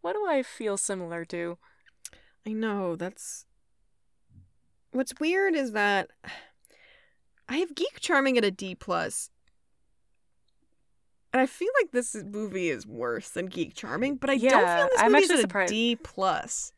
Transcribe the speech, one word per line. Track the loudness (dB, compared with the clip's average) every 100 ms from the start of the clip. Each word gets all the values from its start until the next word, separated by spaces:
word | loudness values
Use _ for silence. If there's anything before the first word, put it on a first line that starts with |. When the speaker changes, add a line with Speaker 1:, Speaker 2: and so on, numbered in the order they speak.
Speaker 1:
What | -4
do | -4 0
I | 0
feel | -2 -6 -4 -4
similar | -4 -4 -6 -8 -8
to? | -6 -6 -8 _ _ _ _ -18 -18 _ _ -8
Speaker 2:
I |
know, | -4 -2 -2 -2 -4
that's, | -6 -8 -14 -14 -16 _ _ _ _ _ _ _ _ -20 -20 _ _ _ _
what's | -4 -4 -2
weird | 0 2 2 2
is | -2
that | 0 2 2 -2 -10 -18 -18 -18 _ _ _ _ -20 _ _ _ _ -6
I | -4
have | -4 -2
Geek | -6 -6
Charming | 0 2 4 2
at | 2
a |
D | -2 -10 -10
plus. | -4 -2 -2 -6 -10 _ _ _ _ _ _ _ _ _ _ _ _ _ _ _ _ _ _ _ _
And | 0
I | 0
feel | 0 0 0
like | 0
this | -2 -4 -8
is, |
movie | -10 -8 -8 -4 -4
is | -4 -8
worse | -6 -4 -4 -6
than | -8 -8
Geek | -6 -8 -8
Charming, | -8 -4 -2 -2
but | 0
I | 2
don't |
Speaker 1:
Yeah, | 6 6 6 4
Speaker 2:
feel | 2
this | 6
Speaker 1:
I'm | 8
Speaker 2:
movie | 8
is | 8
Speaker 1:
actually | 4
Speaker 2:
at |
Speaker 1:
surprised. | 4 2 0
Speaker 2:
a | 2
D | 2 0
plus. | -4 0 2 2 -2 -8 -8